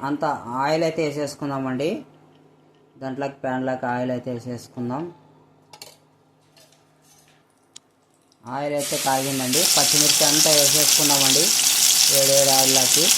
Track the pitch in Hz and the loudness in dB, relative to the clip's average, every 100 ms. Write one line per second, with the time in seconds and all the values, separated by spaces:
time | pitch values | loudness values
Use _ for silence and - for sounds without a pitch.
0 | 135 147 156 135 117 123 143 160 165 160 | -6 -4 -4 -4 -8 -4 -2 0 -2 -2
1 | 156 143 143 - 147 139 135 127 151 214 | -4 -4 -8 -8 -8 -6 -6 -4 -4 -6
2 | - - _ _ _ _ _ _ _ - | -10 -20 _ _ _ _ _ _ _ -14
3 | 131 131 139 139 135 127 131 131 127 123 | -12 -8 -8 -8 -6 -4 -4 -4 -4 -4
4 | 127 123 123 123 120 120 - - 120 131 | -4 -6 -6 -10 -10 -12 -14 -10 -8 -6
5 | 170 165 _ _ _ _ _ - - - | -10 -14 _ _ _ _ _ -20 -20 -20
6 | _ _ _ _ _ _ _ _ _ _ | _ _ _ _ _ _ _ _ _ _
7 | _ _ _ _ _ _ _ - _ _ | _ _ _ _ _ _ _ -20 _ _
8 | _ _ _ _ 117 127 147 147 139 151 | _ _ _ _ -12 -8 -4 -4 -4 -4
9 | 139 135 135 135 127 135 185 156 139 - | -2 -2 -2 -4 -2 0 2 4 4 4
10 | 151 - 151 151 156 151 143 147 147 - | 4 4 4 4 4 4 4 2 2 2
11 | 147 139 135 135 170 - - - - - | 2 2 2 2 2 0 0 2 2 2
12 | - 139 135 139 139 135 135 135 127 143 | 2 4 4 4 4 4 2 2 2 2
13 | 175 | 2